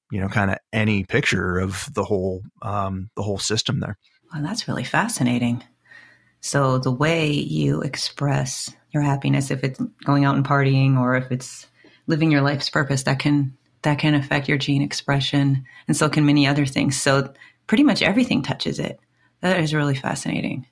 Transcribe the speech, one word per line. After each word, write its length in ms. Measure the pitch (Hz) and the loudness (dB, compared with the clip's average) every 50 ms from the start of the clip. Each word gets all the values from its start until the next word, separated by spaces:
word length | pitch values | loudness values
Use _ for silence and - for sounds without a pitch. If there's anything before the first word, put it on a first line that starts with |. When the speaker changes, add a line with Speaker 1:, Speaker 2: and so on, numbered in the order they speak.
| _ _ | _ _
Speaker 1:
you 80 | - 101 | -6 -4
know, 80 | 92 98 | -4 -2
kind 240 | - 110 101 98 | 0 2 2 2
of 60 | 98 - - _ - | 0 -4 -6 _ -2
any 320 | 110 107 107 107 101 92 | 0 0 2 0 0 -2
picture 520 | - - 123 - - - 95 92 92 87 90 | 0 -2 0 0 0 0 0 0 0 -2 -2
of 300 | 92 95 95 95 - - - | -2 -2 -4 -6 -10 -6 -4
the 100 | 104 98 | -4 -2
whole, 400 | - 107 95 92 95 92 92 104 - _ _ | 0 -2 -2 -2 -2 -4 -6 -10 -14 _ _
um, 480 | - 110 101 104 98 95 95 95 95 107 _ | -10 -6 -4 -4 -4 -4 -6 -8 -8 -10 _
the 80 | - 104 | -6 -4
whole 160 | 104 101 98 | -4 -4 -4
system 400 | - - 104 110 - - 117 95 | -4 -4 -2 -2 -2 -2 -2 -2
there. 180 | 95 - - - _ _ _ _ _ _ 170 | -4 -6 -8 -12 _ _ _ _ _ _ -8
Speaker 2:
Well, 100 | 151 147 | -8 -6
that's 240 | 160 214 247 - - | -6 -6 -6 -6 -6
really 160 | 123 - 123 | -6 -6 -4
fascinating. 800 | - - 151 190 240 - - 131 123 123 120 120 120 120 120 - _ _ _ _ _ - - - - - _ _ _ _ _ | -2 -2 -2 -2 -2 -2 -2 0 0 0 0 0 0 -2 -4 -6 _ _ _ _ _ -20 -20 -20 -20 -20 _ _ _ _ _
So 360 | - - - 143 139 131 131 127 | -10 -2 0 2 2 2 2 2
the 140 | 127 131 | 0 0
way 400 | 127 120 147 156 165 165 160 151 | 0 0 2 2 2 2 0 0
you 500 | 147 143 143 156 156 156 151 143 139 151 | 0 -2 -2 -2 -2 0 0 0 0 0
express 880 | - 143 131 - - - - - 143 143 135 139 139 135 - - - - - _ _ _ | -2 -4 -6 -6 -8 -8 -6 -4 -2 0 0 0 -2 -4 -6 -8 -10 -12 -14 _ _ _
your 100 | - 151 | -2 0
happiness, 480 | 147 143 139 135 135 139 139 139 135 135 | 0 0 0 0 0 0 0 2 0 -2
if 140 | 143 135 - | -4 -4 -4
it's 180 | 135 131 - - - - _ - | -4 -4 -4 -8 -8 -8 _ -2
going 220 | - 143 143 143 | 0 2 4 4
out 100 | 139 139 | 2 2
and 100 | 139 139 | 2 2
partying 500 | 139 143 139 139 135 135 135 135 135 135 | 2 2 2 4 4 4 4 4 4 4
or 200 | 131 127 123 127 | 4 4 2 2
if 160 | 127 127 131 | 0 0 -2
it's 340 | 127 123 - - - - - _ _ _ _ - _ _ _ | -6 -6 -6 -10 -16 -18 -20 _ _ _ _ -20 _ _ _
living 240 | - 165 147 160 160 | -2 0 2 4 4
your 140 | 151 143 139 | 4 4 4
life's 260 | 143 147 135 - - | 2 0 -2 -4 -2
purpose, 320 | - - 147 135 139 135 - | -2 -2 0 0 0 0 0
that 140 | - 139 135 | 0 0 2
can, 400 | - 151 147 147 143 135 135 _ _ _ _ _ | 2 2 2 2 2 0 -4 _ _ _ _ _
that 160 | - 151 147 139 | 0 0 0 2
can 160 | - 156 151 | 2 2 2
affect 340 | 143 139 - 147 147 139 - | 2 0 0 -2 -2 0 0
your 120 | 147 139 | -2 -2
gene 240 | 135 - 143 139 143 | 0 0 2 2 0
expression. 840 | 147 - - - - 143 139 135 - - 143 139 139 135 135 131 - - - - - | 0 -4 -6 -2 0 0 0 0 0 2 2 2 4 2 0 -2 -6 -20 -18 -4 -2
And 100 | 156 151 | 0 2
so 100 | 160 151 | 2 2
can 160 | - 156 151 | 4 4 4
many 220 | 143 143 147 143 | 6 6 6 4
other 220 | 139 143 151 143 135 | 4 4 2 0 0
things. 340 | 131 - - - 131 - | 0 0 0 0 0 0
So 320 | - 135 135 139 135 - - - - - _ _ _ | 0 2 2 2 0 -2 -8 -18 -20 -20 _ _ _
pretty 160 | - - 247 | 0 2 4
much 220 | 294 285 196 - 160 | 4 4 4 4 2
everything 400 | 156 196 240 247 - - - 135 | 2 4 2 2 2 2 -2 0
touches 340 | 139 139 - - - - 147 | -2 -4 -4 -4 -6 -4 -4
it. 220 | 151 - - - _ _ _ _ _ _ _ _ | -6 -6 -8 -10 _ _ _ _ _ _ _ _
That 180 | - 180 190 185 | -2 0 0 2
is 140 | 160 156 151 | 0 0 0
really 220 | 151 147 143 139 | 0 0 0 0
fascinating. 720 | 135 - - - - - - - - - - - - - - | -2 -2 -4 -4 -4 -4 -4 -4 -4 -4 -4 -6 -8 -10 -14